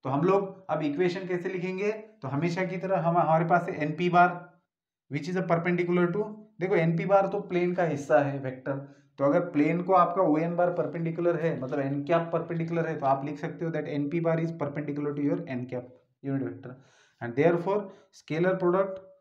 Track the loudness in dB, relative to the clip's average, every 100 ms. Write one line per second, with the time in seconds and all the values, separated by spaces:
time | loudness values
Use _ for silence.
0 | 0 2 4 4 0 -10 -6 -2 -2 0
1 | 0 0 -4 -4 -4 -6 -6 -4 -4 -4
2 | -10 _ -6 -2 -2 0 -4 -4 -2 0
3 | 2 2 4 4 4 2 2 -4 -4 0
4 | 2 6 6 4 -14 _ _ _ _ _
5 | _ -8 -4 -4 0 0 0 0 2 2
6 | 2 0 -6 -8 -20 _ 0 2 2 0
7 | 4 4 4 -2 -2 0 0 0 0 -2
8 | 4 4 4 -2 -6 -8 -6 -6 -8 -20
9 | _ 0 2 2 0 2 2 2 4 4
10 | 4 4 2 4 0 0 0 0 -4 -2
11 | -4 0 0 2 -2 -2 -4 -4 -2 -4
12 | 0 0 0 -4 -4 -4 -2 -2 -2 -2
13 | 0 0 -2 -8 -8 -6 -6 -4 -4 -4
14 | -2 0 0 0 -2 -4 -6 -6 -6 -4
15 | -4 -2 -2 -2 -4 -8 -6 -10 -10 -20
16 | _ _ -6 -4 -4 -8 -16 -18 _ _
17 | _ _ -6 2 4 4 0 -2 -4 -16
18 | _ -20 -6 0 0 2 2 2 0 -4
19 | -14 _